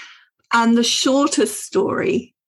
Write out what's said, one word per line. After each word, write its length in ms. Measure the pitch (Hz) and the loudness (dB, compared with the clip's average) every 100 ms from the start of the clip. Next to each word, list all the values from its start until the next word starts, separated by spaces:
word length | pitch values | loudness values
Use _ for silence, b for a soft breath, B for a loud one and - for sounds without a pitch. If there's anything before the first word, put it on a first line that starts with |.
| B B B B - | B B B B -4
And 240 | 233 233 233 | 0 4 2
the 60 | |
shortest 760 | 233 - 277 269 285 - 220 - | 2 0 0 2 2 0 -2 -4
story 680 | - 185 - - - 240 - _ | -6 -2 -2 -2 -2 -4 -6 _